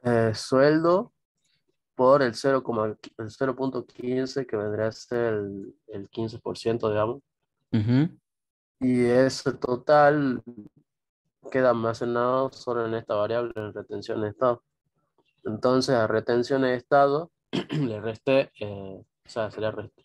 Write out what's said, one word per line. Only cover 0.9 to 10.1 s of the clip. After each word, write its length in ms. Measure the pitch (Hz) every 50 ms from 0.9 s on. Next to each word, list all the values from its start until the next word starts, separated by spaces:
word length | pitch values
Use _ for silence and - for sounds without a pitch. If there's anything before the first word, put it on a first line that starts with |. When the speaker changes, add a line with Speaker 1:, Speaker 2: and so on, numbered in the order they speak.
| 175 185 233 - _ _ _ _ _ _ _ _ _ _ _ _ _ _ _ _ _
Speaker 1:
por 280 | - 127 127 135 143 139
el 120 | 120 110
cero, 280 | 113 - 139 135 131 127 - 120 110 107 107 104 _ - - _ -
el 120 | 117 107
cero 240 | - - 135 131 127
punto 320 | 127 131 135 131 127 117
quince, 600 | _ - - 120 123 127 127 131 131 - 139 131
que 100 | - -
vendría 300 | 107 101 107 104 107 110 110
a 40 | 110
ser 420 | - - _ 123 120 120 117 110
el, 400 | 107 104 101 98 98 98 104 - _ _ -
el 200 | 107 101 98 98
quince 300 | _ - 113 113 113 117
por 200 | _ 104 95 -
ciento, 300 | - 117 113 120 - 113
digamos. 320 | 104 104 107 110 123 139 _ _ _ _ _ _ _ _ _ _ -
Speaker 2:
Ujú. 460 | 113 104 113 120 131 147 175 - - _ _ _ _ _ _ _ _ _ _ _ _
Speaker 1:
Y 240 | 131 127 127 123 123
ese 480 | 120 120 123 131 135 131 - - 139 127
total 920 | - - - 127 123 - - 151 147 147 143